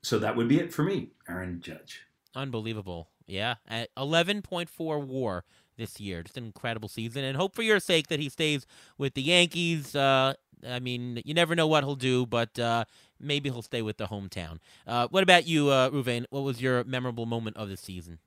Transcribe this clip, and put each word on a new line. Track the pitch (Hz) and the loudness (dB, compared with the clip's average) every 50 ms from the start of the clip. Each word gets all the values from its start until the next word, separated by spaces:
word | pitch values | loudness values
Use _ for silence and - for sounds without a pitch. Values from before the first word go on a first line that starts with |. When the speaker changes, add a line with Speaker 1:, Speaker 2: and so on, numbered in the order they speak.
| - | -2
Speaker 1:
So | - 127 107 | 0 0 2
that | 110 110 110 | 2 2 0
would | 120 117 117 | 0 2 4
be | 143 160 | 4 4
it | - - - | 4 0 -2
for | - 147 | -2 0
me, | 185 202 156 - - _ _ _ - | 0 0 -2 -4 -8 _ _ _ -10
Aaron | 87 90 92 92 90 87 - | -8 -6 -6 -6 -8 -10 -10
Judge. | - 80 - - - - - - _ _ _ _ _ _ | -12 -14 -14 -16 -18 -20 -20 -20 _ _ _ _ _ _
Speaker 2:
Unbelievable. | 127 139 135 120 113 107 113 113 107 98 95 87 85 82 _ _ _ _ | -8 -8 -6 -6 -6 -4 -4 -6 -6 -6 -8 -8 -10 -10 _ _ _ _
Yeah, | - 92 95 104 120 120 - _ | -10 -6 -4 -4 -4 -4 -6 _
at | - - 113 117 - _ | -10 -8 -8 -8 -8 _
eleven | - 135 143 160 165 170 175 208 208 190 | -8 -4 0 2 2 2 2 -2 -6 -6
point | - 190 175 175 170 | -6 -6 -6 -6 -8
four | - - 170 160 156 147 | -8 -8 -6 -4 -4 -4
war | 143 131 131 135 127 110 92 87 - _ _ _ _ _ _ - | -4 -6 -4 -4 -2 -2 -2 -4 -8 _ _ _ _ _ _ -12
this | 113 104 - - | -12 -12 -10 -10
year. | 104 98 92 85 85 | -8 -8 -8 -8 -10
Just | 92 - | -10 -12
an | 135 120 | -12 -12
incredible | 113 101 - - 120 117 110 107 101 | -12 -14 -8 -6 -6 -6 -6 -8 -10
season, | - - 113 117 113 139 135 | -8 -8 -8 -6 -6 -6 -6
and | 131 135 135 | -4 -2 -2
hope | 180 196 _ | -2 -2 _
for | - 233 | -2 2
your | 220 214 196 | 4 4 4
sake | - - 180 165 147 - | 4 4 2 2 2 0
that | 165 139 | -4 -4
he | 151 139 | -4 -6
stays | - - 160 156 151 139 - _ - - - - _ _ | -2 0 0 2 2 0 -2 _ -20 -20 -20 -20 _ _
with | 143 139 - | -4 -4 -2
the | 139 135 | -2 0
Yankees. | 151 175 180 175 170 - 170 175 170 170 156 139 131 - | 4 6 6 6 4 2 -2 0 0 0 -2 -4 -4 0
Uh, | 147 135 135 135 131 131 135 135 - _ _ - _ - 123 | 2 4 4 6 6 4 2 0 -4 _ _ -20 _ -12 -8
I | 123 123 | -8 -6
mean, | 127 123 123 120 123 123 120 120 - | -4 -4 -4 -4 -6 -6 -8 -8 -8
you | 139 151 | -2 2
never | 165 170 160 170 | 2 2 4 4
know | 170 160 | 2 4
what | 156 156 151 135 | 6 4 4 4
he'll | 135 143 | 2 -4
do, | 135 123 131 127 127 127 | 0 2 2 4 4 2
but, | 117 117 117 117 110 _ - | 2 0 0 0 0 _ -4
uh, | 120 117 117 117 110 _ _ _ _ _ _ _ | 0 0 2 0 0 _ _ _ _ _ _ _
maybe | - 143 147 143 139 139 | -6 -4 -2 -2 -2 -4
he'll | 127 120 110 | -6 -6 -8
stay | - - 120 | -6 -4 -4
with | 113 107 104 | -2 -4 -4
the | - 110 92 | -4 -6 -6
hometown. | 107 104 98 92 - 98 87 80 82 80 _ _ - - _ | -6 -8 -8 -8 -8 -8 -10 -8 -10 -14 _ _ -20 -20 _
Uh, | - 117 120 120 120 | -4 -2 0 0 2
what | - 190 190 | 2 6 8
about | 180 180 175 165 | 10 10 8 8
you, | 170 165 156 147 143 | 4 2 4 4 6
uh, | 139 135 127 131 | 6 6 4 4
Ruvain? | 127 143 127 127 120 120 123 - | 2 0 0 0 -2 -2 -4 -4
What | - 139 139 | -6 -4 -2
was | 139 131 117 | -2 -4 -2
your | 127 131 127 123 120 | 0 2 2 2 0
memorable | 123 131 127 123 127 117 117 117 | -2 -4 -4 -4 -4 -4 -4 -4
moment | 117 117 117 113 110 - | -4 -4 -4 -4 -6 -8
of | - 110 98 | -8 -8 -8
the | 98 90 | -8 -10
season? | - - 92 90 82 85 85 82 _ | -10 -12 -12 -12 -12 -12 -16 -18 _